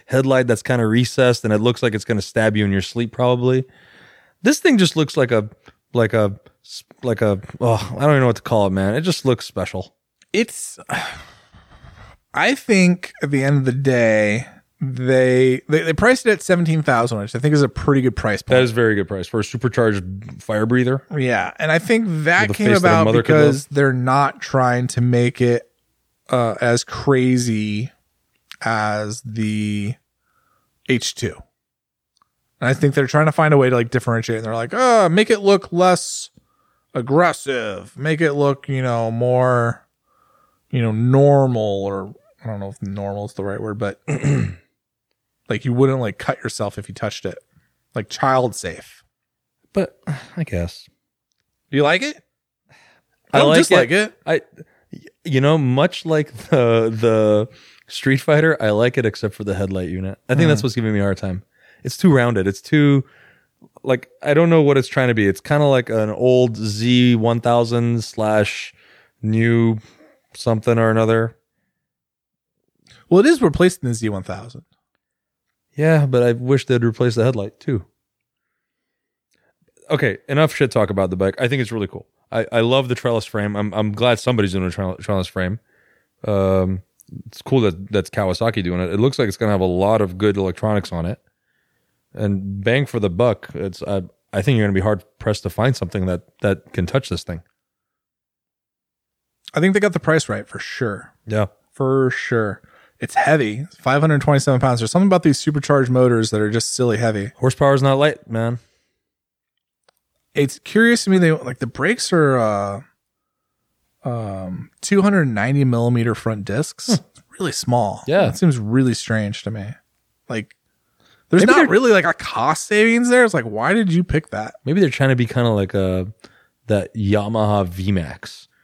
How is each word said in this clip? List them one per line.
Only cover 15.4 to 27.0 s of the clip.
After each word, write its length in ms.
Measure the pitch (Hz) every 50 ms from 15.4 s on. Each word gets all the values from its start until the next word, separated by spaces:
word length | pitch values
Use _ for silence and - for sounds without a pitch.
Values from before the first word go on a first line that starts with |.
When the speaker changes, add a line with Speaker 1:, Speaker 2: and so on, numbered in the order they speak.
| 131 131 127 131 - -
Speaker 2:
they, 140 | 147 160 170
they 80 | 165 160
priced 320 | - 202 240 254 254 -
it 40 | 240
at 100 | 214 170
seventeen 400 | - - 190 175 175 156 156 156 151
thousand, 340 | - 131 117 117 117 117 107
which 180 | 101 104 -
I 40 | 120
think 140 | 123 151 151
is 80 | 147
a 60 | 143 123
pretty 340 | - - - - 143 139
good 140 | 127 127 107
price 260 | - - 113 104 98
point. 140 | - - 127
Speaker 1:
That 80 | 127 127
is 80 | 120
a 40 | 113
very 200 | 120 117 110 107
good 140 | 101 95 85
price 180 | 104 95 87 -
for 140 | - 113
a 20 | 104
supercharged 1000 | - - 120 - 120 104 - 117 113 104 101 90 92 95 98 104 - - -
fire 240 | - - 110 107 110
breather. 380 | 117 123 123 123 123 131 135 - - 185 147
Speaker 2:
Yeah, 340 | 131 127 117 101 90 90 - -
and 100 | 156 156
I 100 | 156 165
think 260 | 160 175 233 226 226 202 165 156 151
that 240 | 156 170 185 214 208
Speaker 1:
With 100 | 202 -
the 60 | 214
Speaker 2:
came 80 | 208 214
Speaker 1:
face 80 | 196 180
that 40 | 175
a 40 | 165 -
Speaker 2:
about 40 | -
Speaker 1:
mother 180 | 113 113 117 117
could 100 | - 156
Speaker 2:
because 320 | 151 151 147 139 135 143 -
Speaker 1:
love. 60 | 143
Speaker 2:
they're 160 | 143 143 135 131
not 460 | 127 123 127 131 139 143 135 - -
trying 460 | - - - 131 127 123 123 123 123 123
to 120 | - 123
make 400 | 123 123 123 120 120 123 123 -
it, 280 | 123 120 120 117 - _ _ _ _ _ _ _ _ _ _ _ _ -
uh, 260 | - 127 120 113 104 -
as 240 | - 120 120 117 -
crazy 1080 | - - -